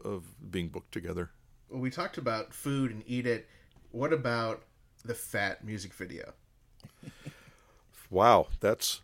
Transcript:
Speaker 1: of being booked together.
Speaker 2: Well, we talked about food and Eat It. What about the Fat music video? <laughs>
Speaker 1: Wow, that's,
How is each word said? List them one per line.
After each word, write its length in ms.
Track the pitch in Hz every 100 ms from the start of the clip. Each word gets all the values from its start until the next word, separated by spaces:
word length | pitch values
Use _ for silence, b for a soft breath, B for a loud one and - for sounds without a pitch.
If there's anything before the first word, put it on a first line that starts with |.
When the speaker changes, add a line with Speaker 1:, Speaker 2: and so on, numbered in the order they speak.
Speaker 1:
of 460 | 101 98 78 - 98
being 200 | 92 85
booked 240 | 85 -
together. 360 | - 85 87 87 - - - -
Speaker 2:
Well, 120 | 131
we 80 | 127
talked 280 | - 196 -
about 340 | 123 110 -
food 380 | - 143 139 131
and 120 | 107 110
Eat 180 | 123 123
It. 220 | 117 - b b - -
What 220 | 117 143
about 480 | 156 127 117 113 110 - _ - -
the 120 | 117 117
Fat 480 | - 107 98 95
music 300 | 107 107 92
video? 400 | - 92 - - -
<laughs> 60 | _ _ _ - - B B B B B B B B B B - -
Speaker 1:
Wow, 380 | 92 113 104 - -
that's, 420 | 104 113 - -